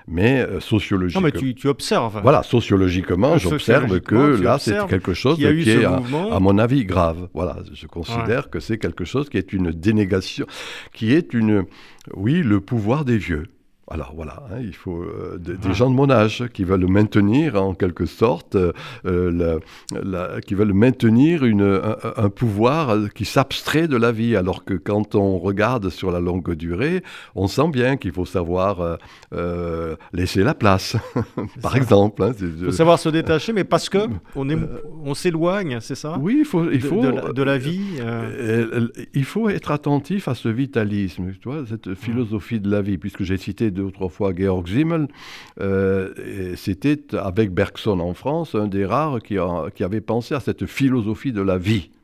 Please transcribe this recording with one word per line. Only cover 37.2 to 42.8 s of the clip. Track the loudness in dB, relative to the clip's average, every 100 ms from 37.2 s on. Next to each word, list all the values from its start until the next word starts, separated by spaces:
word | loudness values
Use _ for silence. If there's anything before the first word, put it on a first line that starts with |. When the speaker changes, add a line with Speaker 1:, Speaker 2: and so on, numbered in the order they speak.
| -4
Speaker 2:
de | -2
la | 0
Speaker 1:
euh, | 0
Speaker 2:
vie, | -2 -6 -6 -6
euh. | -6 -6 -6 -4 0 0 0
Speaker 1:
euh, | 0 -2 -4 -6
il | -2
faut | -2 0 -2
être | -2 -2
attentif | -2 0 -2 -2 -4 -4
à | -4
ce | -2
vitalisme, | -2 -2 -2 0 0 -2 -4 -8 -8
tu | -10
vois, | -10 -8
cette | -10 -8
Speaker 2:
Mmh. | -8
Speaker 1:
philosophie | -4 -4 -2 -4 -4 -2
de | 0
la | 0